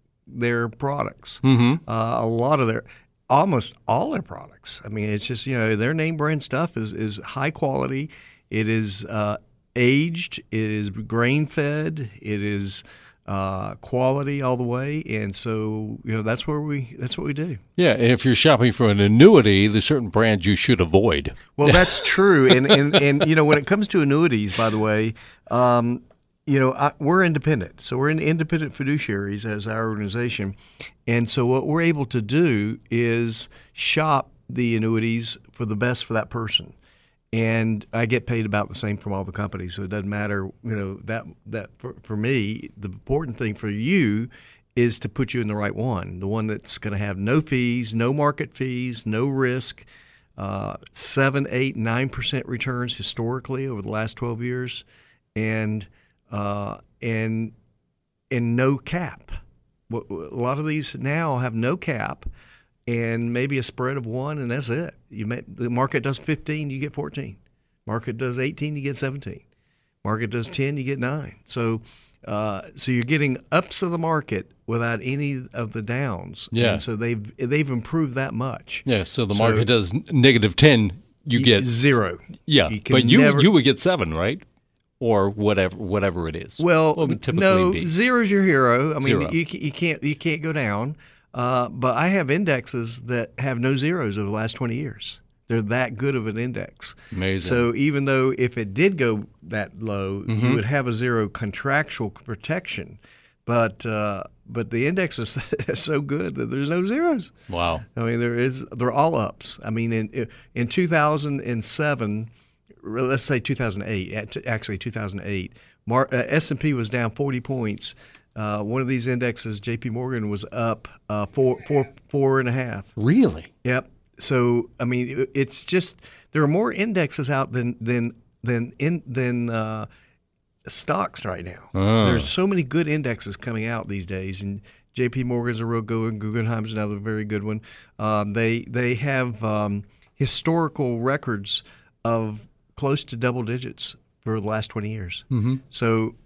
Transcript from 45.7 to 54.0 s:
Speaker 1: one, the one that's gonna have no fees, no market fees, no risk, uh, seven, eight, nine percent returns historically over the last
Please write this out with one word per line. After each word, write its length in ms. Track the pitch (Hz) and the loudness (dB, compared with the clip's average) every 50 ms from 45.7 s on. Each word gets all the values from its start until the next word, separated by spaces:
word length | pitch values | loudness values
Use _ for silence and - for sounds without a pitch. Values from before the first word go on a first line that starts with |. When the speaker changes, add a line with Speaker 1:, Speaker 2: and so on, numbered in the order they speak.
| 101 | -4
Speaker 1:
one, 460 | 104 117 131 110 90 95 95 92 90 | -2 -2 -2 -2 -4 -6 -8 -8 -6
the 80 | 98 | -6
one 200 | 98 107 110 107 | -4 -2 -2 -2
that's 300 | 107 107 98 - - - | -4 -4 -6 -6 -8 -6
gonna 200 | - - 104 101 | -6 -4 -4 -4
have 200 | 95 104 101 95 | -4 -4 -4 -4
no 220 | 95 101 113 135 156 | -2 0 2 2 2
fees, 540 | 156 - 139 127 123 120 120 123 117 107 110 | 2 2 0 0 2 2 0 -2 -2 -2 -2
no 180 | 113 117 123 | 0 0 0
market 420 | 139 147 147 147 143 - 151 - - | 2 2 0 0 0 -2 -6 -8 -6
fees, 520 | - 131 131 123 123 127 127 117 113 - | -6 -6 -4 -4 -4 -6 -6 -8 -6 -6
no 220 | 110 107 113 127 | -4 -2 0 0
risk, 580 | 143 135 135 131 123 123 131 - - - - - - - - - _ _ _ _ _ _ | 0 0 0 0 0 0 0 -2 -2 -4 -6 -12 -20 -20 -20 -20 _ _ _ _ _ _
uh, 380 | - 98 98 98 98 101 101 98 - - - | -10 -8 -6 -6 -6 -6 -6 -8 -10 -14 -10
seven, 560 | - - - - - 135 135 135 131 135 - - | -4 0 0 2 4 4 4 2 2 0 -2 -2
eight, 280 | - 127 135 135 - | -2 -2 -2 -2 -2
nine 320 | 110 110 117 113 123 135 131 | -2 -2 -2 0 -2 -2 -4
percent 360 | - 123 - - 143 131 - | -4 -6 -6 -4 -4 -4 -4
returns 480 | - 123 120 - 135 123 123 123 117 113 | -6 -6 -6 -4 -4 -4 -4 -4 -6 -6
historically 680 | - 101 - - 123 113 117 127 127 - - 135 135 135 | -4 -4 -4 -4 -2 -4 -4 -4 -6 -6 -6 -6 -6 -6
over 160 | 135 120 101 | -6 -6 -8
the 80 | 95 104 | -6 -4
last 280 | 107 107 | -4 -4